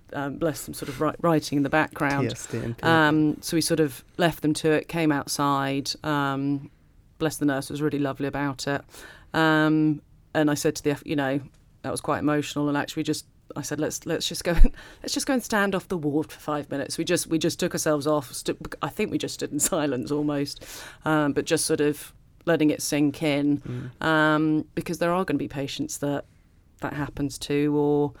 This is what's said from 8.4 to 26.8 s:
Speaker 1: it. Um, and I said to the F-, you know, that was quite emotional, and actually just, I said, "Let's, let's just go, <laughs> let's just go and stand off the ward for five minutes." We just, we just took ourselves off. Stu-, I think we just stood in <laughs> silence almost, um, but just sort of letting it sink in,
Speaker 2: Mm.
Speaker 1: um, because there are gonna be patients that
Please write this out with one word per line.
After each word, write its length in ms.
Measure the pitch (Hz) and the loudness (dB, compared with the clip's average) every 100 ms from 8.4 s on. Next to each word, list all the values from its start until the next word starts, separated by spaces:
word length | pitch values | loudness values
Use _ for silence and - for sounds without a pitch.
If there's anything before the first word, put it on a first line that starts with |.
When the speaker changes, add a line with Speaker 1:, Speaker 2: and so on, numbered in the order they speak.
| 143 135 - | -4 -4 -4
Speaker 1:
it. 140 | 139 - - - - - | -4 -6 -20 -20 -20 -4
Um, 680 | 156 160 156 156 156 156 147 _ - _ | 2 4 6 6 4 4 2 _ -20 _
and 180 | 156 151 | 2 2
I 40 | 147 | 2
said 200 | 160 151 | 0 0
to 80 | |
the 80 | 147 | -2
F-, 120 | 139 - | -2 -2
you 100 | 147 | -2
know, 240 | 135 139 131 - - _ | 0 -2 -4 -20 -20 _
that 80 | 131 | -8
was 100 | - | -6
quite 180 | - 123 | -2 0
emotional, 480 | 143 147 143 147 147 | 2 0 -2 -2 0
and 100 | 143 | 0
actually 260 | 127 160 | -2 -4
just, 220 | 151 151 - _ - - | -4 -4 -6 _ -14 -10
I 60 | |
said, 180 | 139 147 | -6 -4
"Let's, 260 | 151 - 160 | -4 -4 -4
let's 220 | 165 - | -4 -4
just 160 | 170 | -4
go, 100 | 180 165 - - | 0 6 6 6
<laughs> 240 | - - | -20 -14
let's 100 | - | -6
just 120 | 294 - | -4 0
go 60 | |
and 100 | 262 | -2
stand 300 | - 214 202 | 0 0 0
off 140 | 190 - | -2 -4
the 100 | 180 | -4
ward 340 | 147 147 151 | -2 -2 -4
for 80 | - | -8
five 300 | - 147 - | -6 -6 -4
minutes." 280 | 139 - - | -6 -6 -6
We 80 | 165 | 0
just, 220 | 170 - | 0 0
we 100 | 160 | 0
just 200 | 170 - | 0 -2
took 140 | 175 | -4
ourselves 340 | 175 165 151 143 | -2 0 0 2
off. 260 | 151 - | 0 -2
Stu-, 240 | - - - 151 - | -8 -6 -6 -8 -6
I 80 | 147 | -6
think 200 | - 202 | -4 -2
we 60 | 156 | -2
just 180 | 147 - | -4 -6
stood 180 | 147 | -6
in 60 | 147 | -2
<laughs> 140 | - | 0
silence 380 | - 147 127 135 | 0 0 0 -2
almost, 540 | 147 147 143 143 - - - - - 156 | 0 0 0 -4 -6 -16 -16 -16 -6 0
um, 260 | 156 147 | 2 2
but 140 | 143 - | 0 0
just 200 | 156 - | 0 2
sort 140 | 156 | 2
of 340 | 147 147 - - - - - | 2 0 -10 -20 -20 -8 0
letting 260 | 160 151 | 4 4
it 100 | - | 2
sink 400 | - 147 147 143 | -2 2 0 2
in, 360 | 156 143 143 143 - 123 127 - | 0 2 2 0 -2 -8 -8 -4
Speaker 2:
Mm. 40 | 160 | 2
Speaker 1:
um, 600 | 156 151 151 156 156 - - | 4 4 4 2 0 -2 -8
because 220 | 175 160 | -6 -2
there 140 | 170 | 0
are 100 | 180 | 0
gonna 140 | 185 147 | 0 -2
be 100 | 147 | -2
patients 520 | 143 139 - 151 - | -6 -6 -6 -6 -4
that 260 | 143 139 - _ _ _ _ - | -4 -4 -6 _ _ _ _ -10